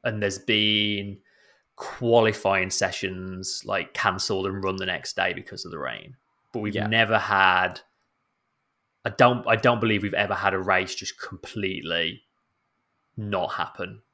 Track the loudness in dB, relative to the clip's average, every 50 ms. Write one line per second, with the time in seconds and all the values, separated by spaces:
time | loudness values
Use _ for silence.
0 | -4 -4 -2 0 -2 -2 -2 -4 -2 0 2 2 4 4 2 2 2 0 -2 -4
1 | -4 -8 -10 -14 _ _ _ _ _ _ _ _ _ _ _ -16 -14 -14 -8 -4
2 | 2 6 6 8 6 6 2 2 0 2 2 2 0 0 -2 -2 -2 -2 -2 -4
3 | -6 -6 -6 -6 -10 -10 -10 -8 -8 -8 -8 -8 -6 -4 -4 -4 -4 -6 _ -2
4 | 0 0 0 0 -2 -2 -2 -2 -2 -2 -4 -2 -4 -4 -4 -2 -4 -4 -6 -6
5 | -6 -8 -4 -2 -2 -2 -2 -6 -10 -14 -14 -14 -12 -12 -10 -8 -8 -8 -8 -10
6 | -14 -18 -20 _ _ _ _ _ _ _ -8 -6 -4 -2 -2 -2 -2 2 4 4
7 | 4 4 4 2 2 2 4 6 6 6 6 6 2 0 -2 -8 -18 _ _ _
8 | _ _ _ _ _ _ _ _ _ _ _ _ _ _ _ _ _ _ _ _
9 | _ -8 4 6 6 6 6 2 2 2 2 4 4 2 2 4 2 2 2 0
10 | 0 -2 0 0 0 0 -2 0 0 0 0 0 0 2 2 2 0 -2 -6 -8
11 | -10 -10 -12 _ -14 -14 -14 -14 -16 -10 -6 -4 -4 -4 -4 -6 -6 -4 -2 -2
12 | -2 -2 -4 -8 _ _ _ _ _ _ _ _ _ _ _ _ _ _ _ _
13 | _ _ _ -10 -6 -4 -2 -2 -2 -2 -4 -6 -6 -8 -6 -10 -10 -10 -10 -18
14 | _ _